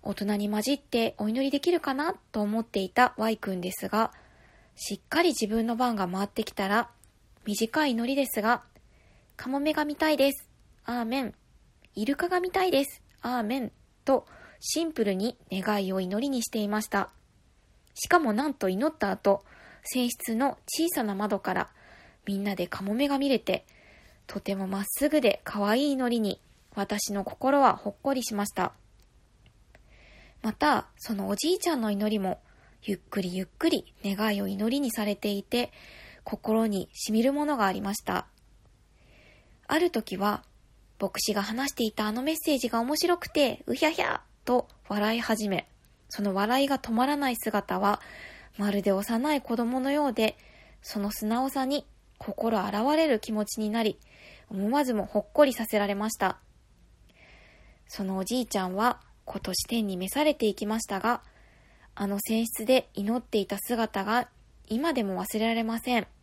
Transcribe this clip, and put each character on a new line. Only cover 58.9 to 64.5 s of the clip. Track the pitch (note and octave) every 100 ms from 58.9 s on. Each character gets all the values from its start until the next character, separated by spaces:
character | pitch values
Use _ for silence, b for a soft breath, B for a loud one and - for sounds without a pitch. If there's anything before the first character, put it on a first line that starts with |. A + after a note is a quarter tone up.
| - - - -
今 | -
年 | - F#3 -
天 | A#3 G#3
に | F#3
召 | F#3+
さ | C#4
れ | D4+
て | D4 A3
い | F#3+
き | G#3
ま | A3
し | -
た | G3
が、 | A3 A#3+ b b b b b b b -
あ | G3+
の | G3+
船 | - A3 A3+
室 | - A3
で | C4 -
祈 | - G3+ A#3+
っ |
て | - G#3+
い | F#3+
た | G3
姿 | - A#3 A3 G3+
が | G3 A#3 A#3+ _ -